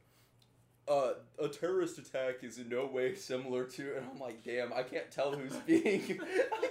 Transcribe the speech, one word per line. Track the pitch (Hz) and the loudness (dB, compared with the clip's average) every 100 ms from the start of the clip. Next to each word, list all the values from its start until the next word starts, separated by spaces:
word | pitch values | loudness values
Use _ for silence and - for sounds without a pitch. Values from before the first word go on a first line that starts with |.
| _ _ _ _ _ _ _ _ - | _ _ _ _ _ _ _ _ 2
uh, | 143 127 - - - | 4 4 0 -6 -4
"A | 147 | -4
terrorist | - 170 185 165 - | 0 2 2 2 -2
attack | 131 135 131 127 | -6 -2 0 -2
is | 123 117 | -8 -10
in | 120 | -2
no | 120 135 | 0 0
way | 127 127 - | 2 2 0
similar | - 127 135 127 127 | -4 -4 0 -2 -2
to," | - 139 135 | -4 -4 -4
and | 127 | -6
I'm | 131 | -8
like, | 127 113 120 | -8 -8 -2
"Damn, | 120 120 | -2 0
I | 120 | -2
can't | 127 160 - | -2 -4 -4
tell | - 139 | -2 0
who's | 143 131 127 | 0 -4 -6
<laughs> | 156 | 4
being, | 165 214 196 - 175 | 6 6 2 0 -4
I | 339 381 539 453 - | 0 0 2 0 -2